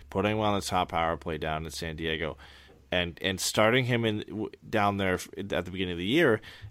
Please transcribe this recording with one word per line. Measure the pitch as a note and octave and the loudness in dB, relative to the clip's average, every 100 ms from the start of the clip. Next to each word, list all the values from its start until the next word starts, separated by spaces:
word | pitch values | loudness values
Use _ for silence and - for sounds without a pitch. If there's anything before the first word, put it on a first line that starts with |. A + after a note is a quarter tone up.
| - | -6
putting | G2 G#2 | 0 2
him | G#2+ | 2
on | G#2 G2+ | 2 0
the | - | 0
top | F2+ F2 | 0 0
power | E2+ E2 E2 | 0 0 0
play | F2 D#2 | -4 -4
down | D#2+ D#2 D#2+ | -2 -4 -6
in | |
San | - E2 D#2+ | -8 -8 -4
Diego, | D#2+ D#2 D#2 - - - - - - | -4 -2 -4 -8 -16 -20 -20 -20 -2
and, | F2+ F2 - | 0 0 -2
and | F#2+ F#2 | -2 -2
starting | - - A2 C3 B2+ | -2 4 6 6 2
him | A#2+ A2+ | 2 2
in, | G#2 - | -2 -6
w-, | G2+ G#2 - - | -6 -6 -8 -4
down | A2 G2+ G2 | 2 2 2
there | F#2+ F2+ | 2 0
f-, | - - | -2 -10
at | G2+ D#2+ F2+ | -2 -2 -2
the | |
beginning | F#2 F2+ | -4 -4
of | F2 | -2
the | F#2 | 0
year, | D3+ D3+ G#2+ - - - | 4 4 2 -2 -16 -18